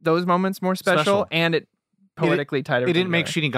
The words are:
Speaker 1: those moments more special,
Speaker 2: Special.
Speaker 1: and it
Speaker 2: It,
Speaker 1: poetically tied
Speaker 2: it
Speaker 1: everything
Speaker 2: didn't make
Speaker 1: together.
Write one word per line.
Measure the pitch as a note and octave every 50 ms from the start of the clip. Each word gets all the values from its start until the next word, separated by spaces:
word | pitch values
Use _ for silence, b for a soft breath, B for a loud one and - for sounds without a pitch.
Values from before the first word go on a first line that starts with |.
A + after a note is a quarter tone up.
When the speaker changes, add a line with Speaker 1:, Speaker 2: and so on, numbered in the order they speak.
Speaker 1:
those | - D#3+ D#3+ E3+ F3+
moments | F3 F3 F3+ F#3+ F#3+ F#3+ -
more | - F#3 F#3
special, | F#3 - G3 F3+ E3+
Speaker 2:
Special. | D3+ F3 G3+ G3+ F#3+ -
Speaker 1:
and | D3+ E3 E3 E3 E3
it | D3+ -
Speaker 2:
It, | _ _ _ _ _ _ _ _ _ _ -
Speaker 1:
poetically | D#3+ D3+ - D3 C#3+ - - C3+ C3
tied | - C#3+ B2
Speaker 2:
it | B2+
Speaker 1:
everything | F#3 E3+ E3+
Speaker 2:
didn't | F#3 F3+
make | E3+ E3+ D#3+
Speaker 1:
together. | - - E3+ D#3 D3 A#2